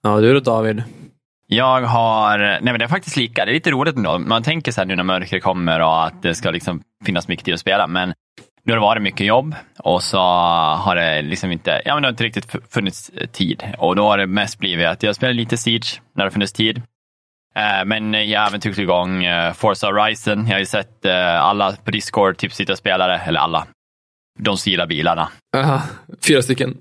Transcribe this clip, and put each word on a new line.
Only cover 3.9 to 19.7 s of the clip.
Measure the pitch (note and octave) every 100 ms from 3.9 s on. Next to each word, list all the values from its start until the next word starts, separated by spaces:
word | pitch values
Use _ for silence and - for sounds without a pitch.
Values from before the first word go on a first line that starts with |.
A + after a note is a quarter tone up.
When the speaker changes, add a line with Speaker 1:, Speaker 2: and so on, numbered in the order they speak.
| C3+
Speaker 2:
ändå. | F2+ E2+
Man | E2+ A2+
tänker | A#2+ E3 C#3+
så | A#2
här | F#2
nu | F#2
när |
mörkret | F#2 F#2 F2+ F#2+
kommer | F#2+ F2+ E2+ E2
och | D#2+ D#2+ D#2+
att | -
det | F2+
ska | E2 F2+
liksom | E2 F#2 E2 - _
finnas | - F2 F#2
mycket | G#2
tid | -
att | E2+
spela, | - G2 D#2+
men | F2+ F2+ - _ - - _ -
nu |
har | A#2
det | G#2
varit | A2+
mycket | G2 - G2+
jobb | A#2 D3+ D#3 - -
och | - F2+
så | - G2 F#2 F2 F2 E2+ D#2+ D#2
har | F#2 F2
det | E2 D2+
liksom | D2 F#2+ F#2
inte, | E2 - D2
ja, | -
men | D3
det | C3+
har |
inte | A#2
riktigt | A#2 G#2 -
fu-, | - -
funnits, | A#2+ G2 - -
eh, | - -
tid. | - F#2 - G#2+ -
Och | E2 F#2
då | G#2
har | G2+
det | F#2+
mest | G2+ G2+ -
blivit | G2 E2+ E2+
att | F2+
jag | G#2+ G2+
spelar | B2+
lite | A#2+ A2+ A#2
Siege | A#2+ A2+ - - _ -
när |
det | G2
funnits | G#2 G2
tid. | - A2 A#2+ - _ _ _ _ _ _ -
Eh, | G#2+ G2
men | F#2+ A2 G#2+ G#2+ G#2+
jag | G#2+
har | G#2
även | G2+
tryckt | G2+ G2
igång, | F#2 F2+ F2+ F#2
eh, | F2+ F2 E2+
Forza | F2 A2